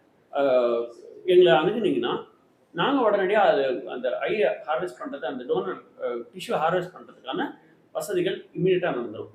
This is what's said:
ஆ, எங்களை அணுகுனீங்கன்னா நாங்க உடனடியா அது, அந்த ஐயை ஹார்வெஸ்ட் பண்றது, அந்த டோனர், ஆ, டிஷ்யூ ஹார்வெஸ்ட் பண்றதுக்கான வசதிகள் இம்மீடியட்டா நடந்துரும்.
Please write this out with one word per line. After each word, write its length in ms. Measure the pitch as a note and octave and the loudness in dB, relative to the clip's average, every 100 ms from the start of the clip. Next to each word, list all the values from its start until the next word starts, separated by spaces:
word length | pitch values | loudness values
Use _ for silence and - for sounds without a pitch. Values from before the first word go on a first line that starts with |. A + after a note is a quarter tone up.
| _ _ _ | _ _ _
ஆ, 300 | C#3+ C#3 B2+ A#2+ A#2 A#2+ - - - - | 0 2 4 2 0 -4 -10 -20 -8 4
எங்களை 280 | F3+ F3 | 6 8
அணுகுனீங்கன்னா 720 | D#3 F3+ A3+ F3+ C3+ B2 A3+ - _ _ _ _ | 6 4 0 0 0 -2 -4 -8 _ _ _ _
நாங்க 400 | E3 G#3+ C#4 G#3+ | -2 0 2 2
உடனடியா 220 | G3+ F#3 | 2 2
அது, 560 | G#3+ F3+ C#3 C3+ G#2+ - | 4 4 4 2 -2 -6
அந்த 280 | B2+ B2 - | -6 -4 -2
ஐயை 320 | D3 G#3+ F#3 | -2 0 0
ஹார்வெஸ்ட் 500 | - - E3 F3+ - | -2 -4 -4 -4 -10
பண்றது, 260 | C#3+ C3+ - | -12 -8 -8
அந்த 180 | B2+ | -8
டோனர், 380 | B2 E3+ F#3+ - - - | -2 -2 -2 -8 -14 -10
ஆ, 40 | B2 | -8
டிஷ்யூ 440 | A#2+ - F#3 - | -8 -10 -14 -6
ஹார்வெஸ்ட் 420 | F3+ D#3+ F#3 E3+ | -2 0 -2 -4
பண்றதுக்கான 600 | - - - - F3+ - - _ _ _ | -12 -20 -18 -8 -6 -6 -8 _ _ _
வசதிகள் 580 | - D#3+ F3+ F#3+ - - | -10 -4 -2 -2 -4 -10
இம்மீடியட்டா 400 | D#3+ F#3 F3 F3 | -2 2 2 0
நடந்துரும். 360 | B2 A2 G#2+ - | -4 -6 -10 -12